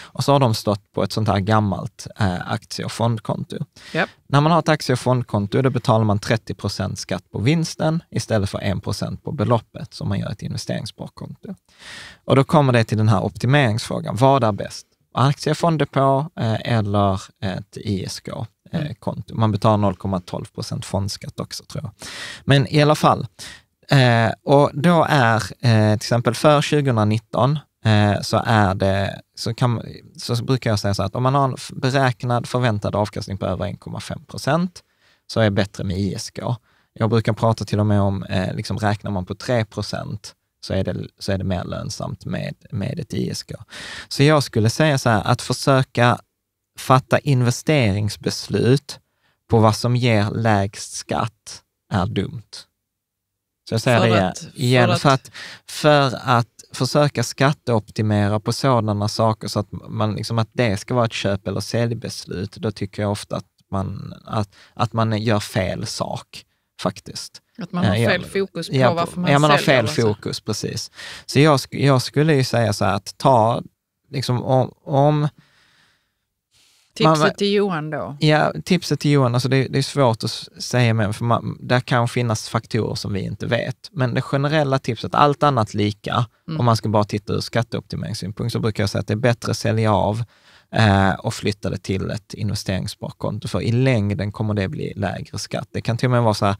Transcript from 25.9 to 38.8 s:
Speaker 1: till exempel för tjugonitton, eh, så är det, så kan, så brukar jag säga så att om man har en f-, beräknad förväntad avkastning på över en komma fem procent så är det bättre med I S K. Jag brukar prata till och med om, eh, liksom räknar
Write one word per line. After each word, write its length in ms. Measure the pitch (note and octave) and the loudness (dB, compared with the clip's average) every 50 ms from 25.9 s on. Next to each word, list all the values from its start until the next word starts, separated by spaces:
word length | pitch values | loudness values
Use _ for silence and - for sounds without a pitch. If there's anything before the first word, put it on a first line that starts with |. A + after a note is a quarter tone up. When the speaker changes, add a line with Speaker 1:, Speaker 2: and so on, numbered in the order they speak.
| G#2+ | 2
Speaker 1:
till 80 | G2 - | 0 0
exempel 300 | - A#2+ A#2 - B2 A2 | -2 -2 0 2 0 -2
för 260 | - - D3+ D3 C#3+ | 4 4 6 6 6
tjugonitton, 1000 | D3+ - D3+ D3 C#3 C3+ A#2+ A2 G#2 G#2+ G#2+ A2+ _ _ - - A#2 C#3 D#3 C#3+ - _ _ _ - | 4 2 0 2 2 2 2 2 2 2 2 0 _ _ 0 2 2 2 2 -2 -6 _ _ _ 2
eh, 360 | A2+ G#2+ G#2 G#2 G#2 G2 - | 4 4 6 4 4 2 0
så 200 | - - A2+ G#2 - | -2 0 -2 0 2
är 300 | A#2+ A#2 G#2+ G#2 F#2 F#2+ | 2 4 4 4 4 2
det, 460 | - G2 G2 F#2+ G2 G2 - - - _ _ _ | 0 0 0 0 0 -2 -4 -6 -10 _ _ _
så 180 | - - A2+ A#2 | -8 -6 -6 -2
kan, 280 | - C3 A#2+ A#2 F#2+ - - - - - - - | 0 0 0 0 -2 -4 -10 -16 -18 -20 -20 -20
så 260 | - - - A#2+ A#2 A2+ | -14 -6 -4 -4 -4 0
brukar 260 | C3 C3+ B2 - A#2+ | -2 -2 0 0 0
jag 100 | G#2+ G#2 | 0 0
säga 140 | - G2+ G2 | 0 -2 -2
så 100 | - - | 0 -2
att 120 | G2+ - | -2 -2
om 80 | B2 B2+ | 0 0
man 120 | C3 C3+ | 2 2
har 80 | C#3+ C#3 | 2 2
en 80 | B2+ - | 0 -2
f-, 180 | - - - - | -6 -12 -12 -8
beräknad 720 | - - B2+ C3 C#3 C3+ B2+ - - - B2 A#2+ A#2+ - | -4 -2 0 0 2 2 0 0 -2 -4 -2 -2 -2 -2
förväntad 480 | - - B2+ B2+ A#2+ G#2 G2+ - G2 G2 | -2 -2 0 0 0 0 -2 -4 -2 -2
avkastning 420 | G2+ G#2 - - - - - G2+ | -2 -2 -2 -4 -10 -8 -8 -8
på 80 | G2 G2+ | -6 -4
över 200 | F#2+ F#2 F2+ F#2+ | -4 -4 -4 -4
en 120 | F#2+ F#2 | -6 -8
komma 220 | - - - A2 G#2+ | -10 -12 -12 -12 -12
fem 260 | - - - - - | -10 -10 -12 -12 -12
procent 580 | _ - - - C3+ D3 E3+ F3+ F3+ _ - _ _ _ _ _ _ _ _ _ | _ -14 -8 -2 -2 0 0 -2 -4 _ -12 _ _ _ _ _ _ _ _ _
så 120 | _ - A2+ | _ -2 0
är 40 | A2 | 2
det 80 | G#2 | 2
bättre 320 | G2 A2 G2 - - - G2+ | 2 0 -2 -2 -4 -8 -6
med 140 | G2 G2 F#2+ | -4 -2 -2
I 140 | G2+ F#2 - | -2 -2 -2
S 180 | A2 - - - - | -6 -10 -10 -12 -8
K. 160 | - A#2+ B2 - _ _ _ _ _ _ _ | -6 -6 -6 -6 _ _ _ _ _ _ _
Jag 160 | - A2+ G#2 | -2 0 2
brukar 240 | A#2 A2 - A#2+ G#2+ | 2 2 2 0 -2
prata 320 | - A#2 A2+ A2+ - G#2 | 0 2 0 0 0 -2
till 140 | - A2 G#2 | -4 0 0
och 60 | G#2 | 2
med 160 | G#2+ G#2 G2+ | 2 4 4
om, 220 | G2 G2 G2+ F#2+ E2+ | 2 2 0 -2 -6
eh, 320 | - G2+ F#2+ F#2 - - | -4 -2 -2 -2 -2 -4
liksom 220 | - A2 - G2+ | -6 -6 -6 -6
räknar 320 | G2+ | -2